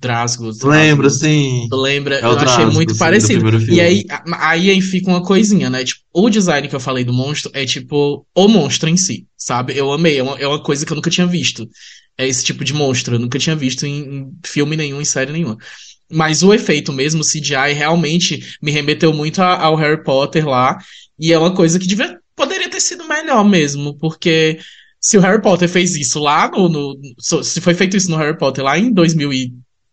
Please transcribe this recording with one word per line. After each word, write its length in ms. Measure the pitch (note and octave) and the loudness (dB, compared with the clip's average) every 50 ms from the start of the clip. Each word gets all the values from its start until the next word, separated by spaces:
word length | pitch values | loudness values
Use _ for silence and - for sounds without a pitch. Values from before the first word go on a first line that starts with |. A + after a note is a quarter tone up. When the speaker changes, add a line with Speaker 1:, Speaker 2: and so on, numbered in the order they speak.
Speaker 1:
Trasgo, 460 | - B2 A#2+ A#2 A#2+ A#2+ A#2+ B2 A#2 | -6 -4 -2 -2 -2 -4 -6 -6 -8
Trasgo. 220 | A2+ A2 A2 B2+ C#3 | -10 -10 -2 2 4
Speaker 2:
Lembro, 400 | D3+ D#3 D#3 D#3 D3 C#3+ C3+ C#3 | 4 6 6 4 4 4 2 2
sim. 600 | C3+ - D#3 D#3 D3+ D3+ C#3 C3+ B2+ B2 A#2 A2+ | 2 2 0 2 2 2 2 0 -2 -4 -4 -2
Speaker 1:
Tu 60 | C3 | -2
lembra? 400 | C3 C3 C3+ C#3+ C#3+ C#3 C#3 C#3 | -2 0 0 -2 -2 -2 -2 -4
Speaker 2:
É 100 | C3+ A#2 | 0 0
o 60 | C#3+ | 0
Speaker 1:
Eu 40 | - | 2
achei 100 | - - | 2 2
Speaker 2:
Trasgo, 260 | C3 B2 A#2+ A2+ A2 | 2 4 4 4 4
Speaker 1:
muito 180 | G#2+ - - - | 4 2 2 0
Speaker 2:
sim, 60 | - | 0
do 20 | - | 0
Speaker 1:
parecido. 420 | F3+ E3 F3+ A3+ - - G3+ F3 A2 | 2 4 4 4 4 4 2 2 2
Speaker 2:
primeiro 140 | A2 A2+ A2+ | 2 2 2
Speaker 1:
E 80 | A2+ | 2
Speaker 2:
filme. 140 | B2+ F3 F3 | 2 4 4
Speaker 1:
aí, 240 | E3+ E3+ F#3 G3+ G3 - | 4 4 2 0 0 -6
a-, 400 | - - - E3+ E3+ - D3+ D#3 | -10 -12 -8 -10 -6 -2 0 0
aí, 200 | D#3+ E3+ F#3 G3 | 0 2 2 2
aí 120 | F#3+ F#3+ | 2 2
fica 260 | F#3 F#3+ F#3 F3+ F#3 F#3 | 0 0 -2 -2 0 0
uma 140 | F3+ F3+ | 0 0
coisinha, 480 | F3+ - G3 G#3 A3 G3+ G#3 E3+ C3 B2+ | 2 2 2 4 4 4 2 2 2 0
né? 140 | B2+ B2+ B2+ | -2 -4 -4
Tipo, 160 | B2+ - - _ _ | -6 -8 -10 _ _
o 160 | - E3+ G#3 B3 | 0 2 2 4
design 380 | G3+ A3 F#3 F3+ D3+ C#3+ C#3 | 2 2 2 2 0 0 -2
que 80 | C#3 D3+ | -4 -8
eu 60 | C3+ | -8
falei 240 | B2+ C3+ C3 B2+ B2 | -6 -4 -4 -2 -2
do 80 | A#2+ | -2
monstro 400 | B2 B2+ C3 C#3+ D3 - - - - | 0 -2 -2 -2 -4 -6 -8 -8 -8
é, 100 | C#3 C#3 | -6 -4
tipo, 640 | B2+ - C#3 B2+ - D3 D3 C#3+ C#3+ C#3+ C#3+ - _ _ | -4 -6 -6 -6 -4 -2 0 0 0 -2 -6 -10 _ _
o 140 | F3 F#3+ G#3 | 4 6 6
monstro 400 | A3+ F#3+ D3 - - - - D#3+ | 6 4 2 0 -2 -2 0 0
em 80 | E3 | 0
si, 280 | F3+ - - A#2 - - _ _ | 0 0 -2 -4 -8 -10 _ _
sabe? 400 | - - - B2+ B2 B2+ B2+ B2+ | -16 -8 -4 -4 -4 -4 -4 -4
Eu 160 | C#3 C#3 C#3 | -2 -2 -2
amei. 260 | C#3 D3+ E3+ E3 D3 C3+ | 0 2 2 2 2 2
É 40 | |
uma, 140 | B2+ C3+ C#3 | -2 -4 -4
é 120 | - C#3 C#3+ | -4 -4 -4
uma 120 | D3 D3 | -4 -2
coisa 240 | - - D3 C#3 D#3 | -2 -4 -4 -4 -4
que 60 | - | -6
eu 60 | D#3+ | -6
nunca 140 | D3 - E3+ | -4 -4 -2
tinha 180 | F3 F3+ F3+ F3+ | 0 0 0 0
visto. 400 | F3 E3 B2 - - - A2 - - - - - - - _ _ _ - | 0 -2 -2 -4 -6 -6 -12 -14 -16 -20 -20 -20 -20 -20 _ _ _ -4
É 60 | C3 | -4
esse 180 | C3 C3 - - | -2 -2 -2 -4
tipo 200 | - C3 B2 C#3+ | -4 -4 -4 -6
de 100 | C3 D3 | -4 -2
monstro. 400 | D3+ D3 C3 B2+ B2 - - A#2+ | 0 0 0 0 -2 -2 -2 -2
Eu 60 | A2+ | -2
nunca 180 | A#2+ B2 C3+ C3+ | -2 -2 -4 -2
tinha 160 | - E3 D#3+ | -2 -2 -2
visto 320 | D#3 C3+ B2+ B2+ - D3+ | -2 -2 -2 -2 -2 -4
em, 140 | C#3+ C#3+ D3 | -4 -6 -8
em 320 | D3 C3+ C#3 C#3 C3+ C3 - - - | -8 -10 -10 -12 -12 -14 -16 -16 -16
filme 320 | - - D3 C#3+ D3 D#3 | -6 -2 -2 -2 0 -2
nenhum, 240 | D#3 D3+ C#3+ C#3 C#3+ | -4 -4 -6 -6 -6
em 40 | D3 | -6
série 260 | - - C#3 C3 C#3 | -4 -2 -2 -2 -2
nenhuma. 260 | D3+ E3 E3+ A#2+ A2 A2+ - - - - - - - _ _ _ | -2 -4 -4 -4 -6 -8 -12 -20 -20 -20 -20 -20 -20 _ _ _
Mas 320 | D#3+ D#3 D#3 D#3 D#3 C#3 | 0 0 2 2 2 4
o 100 | F3+ G3 | 4 4
efeito 400 | G#3+ B3 B3 - D#3 D3 - E3+ | 4 4 2 0 0 0 -2 -4
mesmo, 280 | C#3 C3 C3+ D3+ D#3 D#3+ | -4 -2 -2 -2 0 -2
o 40 | D3 | -2
C 160 | - - D#3 | -2 -2 -4
G 140 | C#3+ C#3 C#3+ | -4 -2 -2
I, 180 | C3 C3+ D3 | 0 0 0
realmente 840 | D3 D3 D3 D3+ E3+ F3 D#3 D3 D#3+ F3 E3+ - D#3 B2+ - - - - | 0 0 0 0 2 2 0 0 0 0 0 -2 -4 -6 -8 -14 -16 -6
me 120 | - D3 | -4 -2
remeteu 400 | D3 D3+ C#3+ D3 D3+ - F3 D#3+ | -2 0 0 0 0 2 2 2
muito 280 | D3+ D3 D3 D#3+ D#3+ G3 | 2 0 -4 -4 0 0
a-, 220 | F#3 F3+ F3+ - | 2 2 2 2
ao 140 | - D#3 D#3 | 2 0 2
Harry 260 | D#3 D#3 D3 D#3 D#3 | 2 2 0 0 -2
Potter 420 | - D#3 C3+ C3+ C#3+ C#3 - E3 D#3 | 0 0 0 0 0 0 0 -2 0
lá. 320 | D3 C3 B2 B2+ C3+ F#3+ - - - - - - _ _ | 0 0 2 2 0 0 -4 -10 -20 -20 -20 -20 _ _
E 160 | - D#3 D#3+ | -4 0 2
é 60 | E3 D#3+ | 4 4
uma 140 | D#3+ F#3 | 4 2
coisa 260 | F#3 - D3+ E3 E3 F#3 | 4 4 2 4 2 0
que 80 | F#3 | 0
devia, 320 | F3+ G#3 G3+ D4 F4+ F4 - _ _ _ | -2 -2 -2 -2 -4 -6 -16 _ _ _
poderia 340 | - - - F#4+ F#4 F4+ - | -4 -4 -4 -2 -6 -6 -6
ter 120 | F#4 F#4 | -4 -4
sido 260 | - - F4+ F4+ E4 | -4 -4 -6 -8 -6
melhor 380 | D#4 D4 D4+ D#4+ D#4+ C4+ A3 G3+ | -6 -6 -4 -2 0 0 4 4
mesmo, 520 | G#3 G3 E3+ D3 C#3+ C#3+ C#3+ C#3+ D3 D3 - | 4 4 4 2 0 -2 -6 -8 -8 -8 -6
porque 600 | - D#3+ D#3+ - - F3 D#3+ D#3+ D#3+ D#3 D#3 D#3+ - - - - _ _ _ _ | -6 -6 -6 -2 0 0 2 4 2 2 0 -4 -10 -20 -20 -20 _ _ _ _
se 160 | - - - | -2 2 4
o 40 | G3+ | 4
Harry 200 | F3+ F#3 F#3+ A3 | 6 4 4 2
Potter 280 | - G#3 F3+ E3+ F3+ E3+ | 2 2 2 2 2 0
fez 260 | F3 F3+ F3+ E3+ D3 | 2 0 0 0 -2
isso 240 | D3 C#3 - - D#3 | -2 -4 -4 -4 -2
lá 320 | D3 C#3+ D3 E3 G#3 B3+ | 0 0 2 2 0 0
no, 180 | F4+ B3 F#3 E3 | 0 0 2 2
no, 300 | D#3+ D3 C#3+ C#3 C#3 C#3 C#3 C3+ B2 - | 0 -2 -4 -8 -10 -12 -16 -20 -20 -10
so-, 240 | - - F3+ C#3+ B2 | -4 -2 -2 -2 -2
se 160 | - - E3 | -4 -6 -2
foi 120 | - F3+ | 0 0
feito 240 | E3+ F3 G3 F#3 G3 | 2 2 0 0 0
isso 140 | G3 C#3+ F3+ | 0 0 0
no 60 | D#3+ | -2
Harry 200 | D#3 D3+ D3 D#3 | 0 -2 -2 -2
Potter 280 | D#3 D#3 C3+ C3 C3+ C3+ | -2 -2 -2 -2 -2 -2
lá 120 | C3+ C#3+ | 0 0
em 160 | F3 A3 B3+ | 0 0 2
dois 220 | A3 F#3 E3 E3 D#3+ | 2 4 4 4 2
mil 180 | D#3 C#3+ C#3+ | 0 0 0
e 220 | C3+ C3 C3 B2 B2 B2 - _ _ _ _ _ | -2 -4 -4 -6 -10 -14 -20 _ _ _ _ _